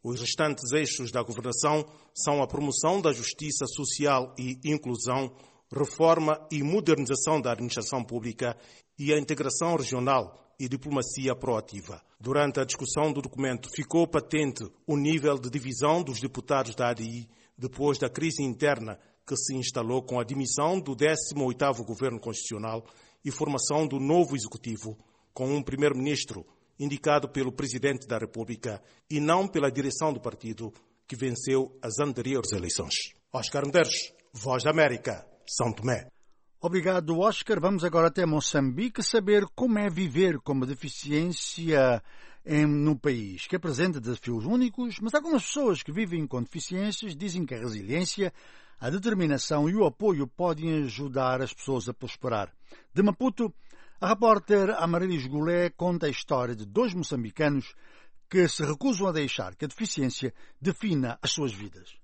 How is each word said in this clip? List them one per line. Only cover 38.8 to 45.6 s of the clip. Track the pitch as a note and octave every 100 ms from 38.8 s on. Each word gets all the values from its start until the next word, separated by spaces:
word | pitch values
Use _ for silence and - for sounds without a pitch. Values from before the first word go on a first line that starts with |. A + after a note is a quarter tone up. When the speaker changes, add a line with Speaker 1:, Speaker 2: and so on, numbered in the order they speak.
| A#3 -
Speaker 2:
saber | - A#3 G3 G#3 G3 -
como | B3 G#3+
é | G#3
viver | E3+ F#3 C3 F#3 C#3+
com | -
uma | C3+ B2+
deficiência | C#3 C#3+ - D3 D3 F3 D#3+ - - E3 D3+ C3 A#2 - - - - -
em, | D3+ D3+
no | D3 D3+ C#3+
país, | D3 A#2+ G2+ F2+ -
que | F#3
apresenta | E3+ B2+ F#3 D3+
desafios | A2+ A#2+ A#2+ A#2 B2
únicos, | B3 B3+ - B3 -
mas | A3 D4+
algumas | D#4 C#4+ -
pessoas | D4